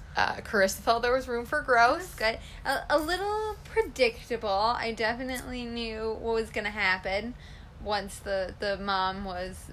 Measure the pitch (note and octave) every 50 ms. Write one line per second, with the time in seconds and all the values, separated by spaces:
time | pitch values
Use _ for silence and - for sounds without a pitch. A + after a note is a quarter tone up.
0 | - - - - - - - - - - - G3+ F#3+ G3 - - - B3+ A#3 A#3
1 | A#3+ A#3+ B3+ C4+ B3+ B3+ A#3+ A#3 A#3+ A#3 D4+ D4+ C#4 C4+ B3 A#3 A#3 B3 D4+ E4+
2 | F#4 - - - A3 A3 A3+ - - - - - - - C#4 - - - D4 D4
3 | D#4 D#4 F4+ F4+ G4 G#4 G#4+ G#4+ A4 G#4+ G#4+ - - - - A4+ A4+ D4+ - C4+
4 | B3+ A3+ A3+ - - - A#3+ A3+ A3+ G#3 G3 G3 G#3+ A#3 A#3+ - A3+ A#3 A3+ A3+
5 | A3+ G#3+ A#3+ A#3+ C4 B3+ C4 A#3+ - B3+ B3 B3 A#3+ A#3 A#3 A#3 A#3 A3+ A3 A3
6 | A3 A3 A3 - - A3+ A3+ A3+ A3+ A3 - A3 G#3 G#3 G#3 G#3+ G3+ F#3 F#3 F#3
7 | - F#3+ F#3+ G#3 G#3+ A#3+ B3 - - - - - - - - - - G3+ G#3 G3+
8 | G3 G3+ - - - G3+ G3 F#3+ F#3 F3+ - - G#3 G3+ G3 F#3 G3 G3+ G3 F#3+
9 | F#3+ F#3+ F#3+ G3 G3+ F#3+ F3+ F3+ F#3 F#3 F#3 - - -